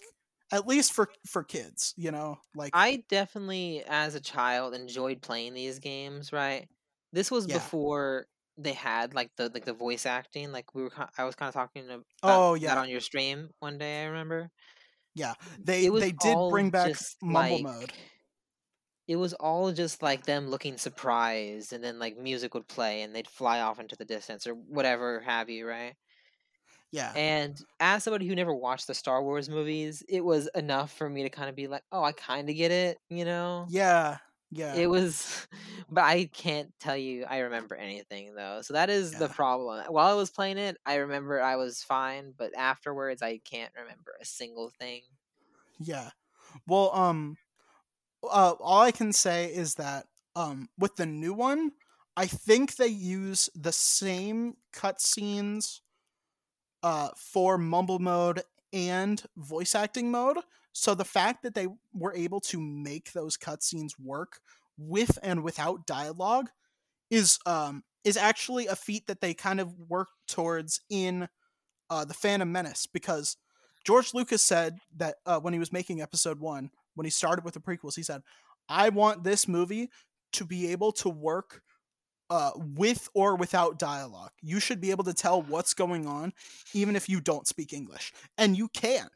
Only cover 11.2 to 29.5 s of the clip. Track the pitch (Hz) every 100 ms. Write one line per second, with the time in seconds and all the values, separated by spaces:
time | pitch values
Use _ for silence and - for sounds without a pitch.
11.2 | 131 127 139 131 127 139 127 123 - _
12.2 | 190 190 180 165 156 131 131 123 - 143
13.2 | 135 139 160 _ 147 143 147 147 156 160
14.2 | 160 165 165 _ - _ _ _ _ -
15.2 | 135 - 175 165 - 185 180 175 190 160
16.2 | - 165 180 202 196 185 175 147 - -
17.2 | 175 165 131 123 139 120 123 - - _
18.2 | _ _ _ _ _ _ _ _ - 165
19.2 | 180 170 156 165 190 170 170 - 151 135
20.2 | - 143 139 135 143 127 139 - 131 120
21.2 | 117 110 104 107 107 120 120 117 117 110
22.2 | 131 127 120 120 - - 113 107 107 110
23.2 | 113 - 127 117 110 110 110 110 107 110
24.2 | - 107 123 117 - 143 131 120 123 117
25.2 | 123 117 113 113 117 117 120 - _ _
26.2 | _ _ _ _ _ _ _ 151 120 151
27.2 | 156 151 147 143 - - 170 202 226 214
28.2 | 185 180 170 135 127 131 - 135 - 131
29.2 | 139 147 143